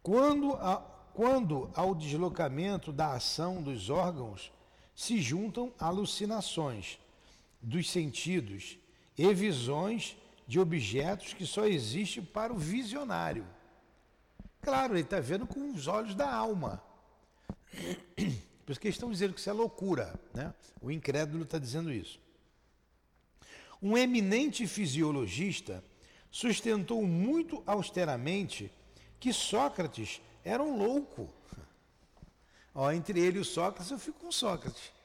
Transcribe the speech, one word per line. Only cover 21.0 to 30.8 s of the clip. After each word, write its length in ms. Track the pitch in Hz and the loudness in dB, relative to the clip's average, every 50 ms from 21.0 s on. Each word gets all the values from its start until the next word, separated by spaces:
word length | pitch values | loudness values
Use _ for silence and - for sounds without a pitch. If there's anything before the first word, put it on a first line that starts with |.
| - - 135 147 156 147 151 165 160 | -2 0 0 0 0 0 -2 -4 -4
tá 120 | 139 - | -4 -4
dizendo 340 | 160 135 117 127 160 170 165 | -4 -4 -4 -4 -4 -2 -2
isso. 280 | 131 104 82 - - - _ _ - _ _ _ _ _ _ _ _ _ _ _ _ _ _ _ _ _ _ _ _ _ - - - - - - - - | -4 -4 -6 -8 -14 -18 _ _ -20 _ _ _ _ _ _ _ _ _ _ _ _ _ _ _ _ _ _ _ _ _ -20 -20 -20 -20 -20 -20 -14 -4
Um 160 | 196 196 220 | 0 4 6
eminente 680 | 240 254 247 247 233 202 190 202 240 294 302 - - 233 | 6 6 6 6 4 4 6 4 4 4 2 0 0 -2
fisiologista 1160 | 175 - 208 208 147 127 156 160 151 147 139 120 92 87 120 185 202 151 - - - 95 92 - - - - - - - - - - | -2 0 0 0 0 2 2 2 4 4 0 0 -2 -2 -2 -2 -2 -2 -4 -6 -8 -10 -10 -12 -16 -20 -20 -20 -20 -20 -20 -20 -14
sustentou 720 | - - - 240 202 - - 233 220 208 175 - 240 226 | -10 -2 0 2 0 2 2 2 2 2 0 0 0 0
muito 640 | 208 180 165 170 190 240 302 339 320 330 302 - - | 2 2 4 4 4 4 2 2 0 -2 -6 -6 -2
austeramente 1040 | - 208 208 175 - - 185 180 156 135 120 123 151 180 202 190 - - - 101 98 - - - - - - - - - - | 0 0 0 0 -2 0 0 0 2 0 0 0 -2 -2 -2 -2 -4 -6 -8 -10 -10 -12 -18 -20 -20 -20 -20 -20 -20 -20 -2
que 120 | - 247 | -2 0
Sócrates 880 | 220 - - - 196 220 277 285 - - 170 143 - - 107 95 - - - - - - - | 0 0 0 2 2 4 2 2 2 -2 -4 -4 -4 -6 -8 -8 -8 -12 -14 -20 -20 -14 -4
era 180 | 180 214 247 | -2 0 0
um 160 | 294 311 277 | 2 0 2
louco. 520 | 214 | 2